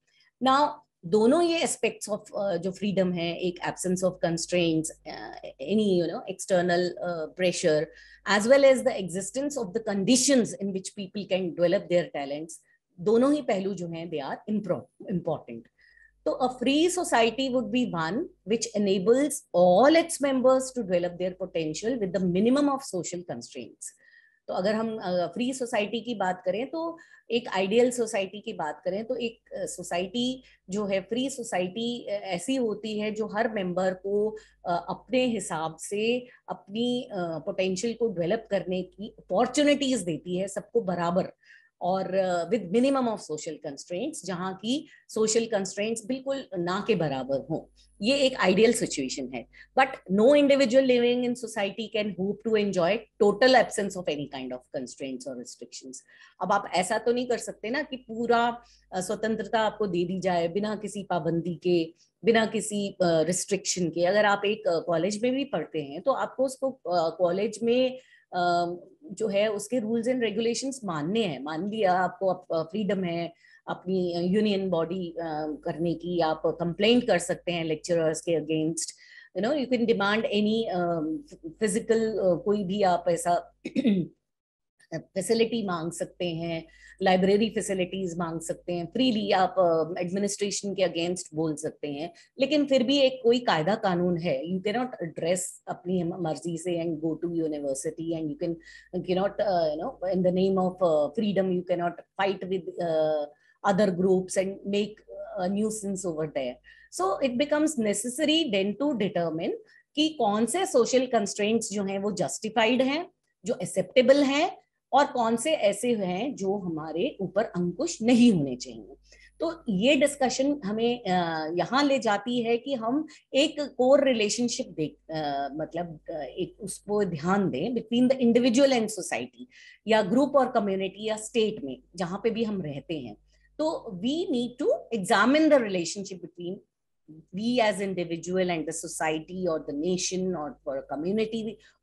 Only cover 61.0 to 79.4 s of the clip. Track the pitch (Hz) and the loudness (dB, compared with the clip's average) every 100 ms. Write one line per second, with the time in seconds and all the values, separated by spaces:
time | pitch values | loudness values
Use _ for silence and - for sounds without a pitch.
61 | 190 175 160 165 165 160 180 175 160 - | -4 -2 0 -2 -2 -4 2 2 0 -8
62 | _ _ 190 226 220 214 - 208 196 - | _ _ 2 4 4 -2 -4 -4 -4 0
63 | 180 165 156 180 - 196 - 180 170 165 | 2 4 2 0 0 -2 -2 -2 -2 2
64 | 175 208 208 202 202 214 196 165 175 165 | 2 4 4 4 0 -2 0 0 0 0
65 | 185 208 247 262 277 175 151 160 139 151 | 0 0 0 0 -2 -4 -4 -6 -6 -4
66 | 226 220 202 - 269 - 269 - 170 175 | -2 0 -2 -2 -2 -2 -6 -6 -2 2
67 | 165 160 175 185 214 208 233 247 254 254 | 2 2 2 2 -2 -2 0 2 2 -2
68 | - _ - 180 175 175 175 175 - _ | -16 _ -8 0 2 2 0 -6 -12 _
69 | 294 190 220 196 214 202 - 247 214 233 | -14 -6 -2 2 0 0 -2 -4 0 -2
70 | 220 254 220 196 233 233 262 262 202 156 | 0 0 0 0 -2 -2 -4 -6 -6 -4
71 | 151 220 202 131 143 156 202 220 190 180 | -2 0 0 -4 -6 -6 -4 0 2 4
72 | 180 - 190 180 - 165 160 214 196 190 | 2 0 -2 -2 -2 -4 -2 -4 -2 0
73 | 180 170 170 - _ _ - 165 180 190 | -2 -4 -6 -10 _ _ -10 -8 -2 0
74 | 180 170 180 208 214 196 190 165 165 190 | 0 0 2 2 2 2 0 0 -2 -4
75 | 170 165 165 151 156 143 170 151 175 160 | -6 -6 -6 -4 -6 -6 -6 -2 -2 -2
76 | 175 175 160 160 165 156 170 160 214 247 | -2 0 0 2 -2 -2 -4 2 4 4
77 | 240 175 - 175 - 170 160 156 - 170 | 4 0 0 -6 -4 -4 -2 -4 0 2
78 | 160 156 - 160 151 160 156 160 - - | 2 0 0 -2 0 0 0 -2 -8 -12
79 | - - - 185 | -20 -20 -12 -4